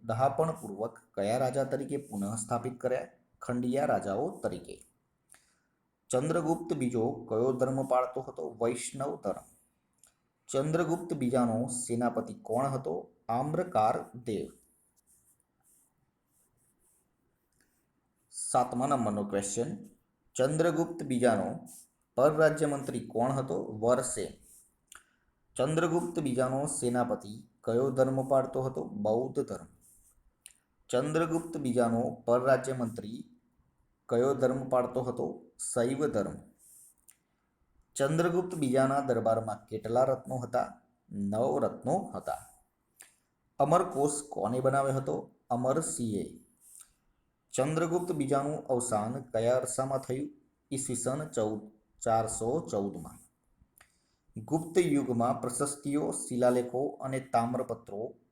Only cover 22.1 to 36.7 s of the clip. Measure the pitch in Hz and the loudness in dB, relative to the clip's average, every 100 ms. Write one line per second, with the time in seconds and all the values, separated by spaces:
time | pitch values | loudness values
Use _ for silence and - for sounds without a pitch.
22.1 | - 143 151 156 151 147 139 135 120 - | 4 4 6 4 4 0 -2 -4 -6 -4
23.1 | 110 127 135 131 92 - 107 117 127 131 | 0 2 0 -2 -4 -4 0 2 4 2
24.1 | - 87 - - - _ _ _ - _ | -4 -6 -10 -20 -20 _ _ _ -20 _
25.1 | _ _ _ _ - 139 160 170 170 170 | _ _ _ _ -2 2 2 2 2 0
26.1 | 170 139 123 127 135 147 - 123 123 120 | -2 -2 0 0 0 -2 -2 0 0 0
27.1 | 104 101 113 - _ - 117 135 131 131 | -2 -6 -16 -18 _ 0 2 2 4 2
28.1 | 131 135 135 127 131 131 - - 104 104 | 2 2 2 2 -2 -4 -4 -6 -2 0
29.1 | 117 135 139 127 95 - _ _ - _ | 2 0 -2 -4 -8 -12 _ _ -20 _
30.1 | _ _ _ - - _ _ - 123 147 | _ _ _ -20 -20 _ _ -2 0 2
31.1 | 160 165 165 - 156 131 120 117 117 127 | 2 2 0 -2 -4 0 2 4 2 0
32.1 | - - 123 127 127 135 127 117 - 101 | -2 2 4 6 4 2 -4 -4 -6 -10
33.1 | 117 - - _ _ _ _ _ _ - | -12 -14 -20 _ _ _ _ _ _ 0
34.1 | 117 131 131 127 127 131 127 123 131 123 | 2 4 4 2 2 2 2 2 -2 -2
35.1 | 123 - - - - - 123 120 139 147 | -4 -6 -6 -16 -12 -4 0 0 0 0
36.1 | 110 90 - - _ - | 0 -2 -6 -14 _ -20